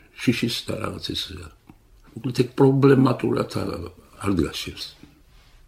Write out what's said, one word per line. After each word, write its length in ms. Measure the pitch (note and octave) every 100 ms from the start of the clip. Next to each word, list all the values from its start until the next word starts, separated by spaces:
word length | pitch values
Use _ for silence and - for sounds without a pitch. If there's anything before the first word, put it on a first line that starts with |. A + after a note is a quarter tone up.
| _
შიშის 460 | - - B2 A#2+ -
და 140 | - G2+
რაღაც 280 | G2+ F#2 -
ეს. 160 | - - D#2+ F2 - - - _ _ _
უბრალოდ 280 | - B2+ B2
ეგ 100 | B2
პრობლემატურად 1000 | - C3+ C3+ C3+ C3+ C3+ - A2+ A#2 -
არ, 160 | - F#2+ F2 F2 - -
არ 160 | - G2
დგას 260 | F#2+ C#2 -
შენს. 280 | - - - - - _ _ - _ -